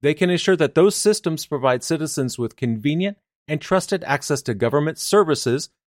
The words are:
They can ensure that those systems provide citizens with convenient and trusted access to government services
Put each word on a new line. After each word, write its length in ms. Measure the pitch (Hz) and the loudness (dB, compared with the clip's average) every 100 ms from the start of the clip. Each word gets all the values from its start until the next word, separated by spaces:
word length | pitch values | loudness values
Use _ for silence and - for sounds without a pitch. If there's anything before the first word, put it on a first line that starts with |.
They 120 | 139 | -2
can 160 | 151 180 | 0 0
ensure 260 | 180 - 180 | 2 2 2
that 200 | 147 - | 2 4
those 200 | 190 202 | 4 4
systems 500 | 208 208 175 156 - | 2 0 -2 -4 -6
provide 380 | 143 131 127 | -2 0 0
citizens 540 | - 160 160 - 131 - | 0 -4 -2 -4 -4 -4
with 180 | 113 - | -6 -4
convenient 600 | 123 110 139 160 190 202 _ _ - | -4 -2 -2 0 -2 -6 _ _ -8
and 140 | 151 | -6
trusted 420 | - 190 - 190 | 0 0 0 -4
access 380 | - 143 - 143 | -2 -4 -2 -4
to 100 | - | -4
government 460 | 101 117 143 151 160 | -2 0 0 0 -4
services 680 | - 202 170 143 127 127 - _ | 2 2 4 2 0 -2 -4 _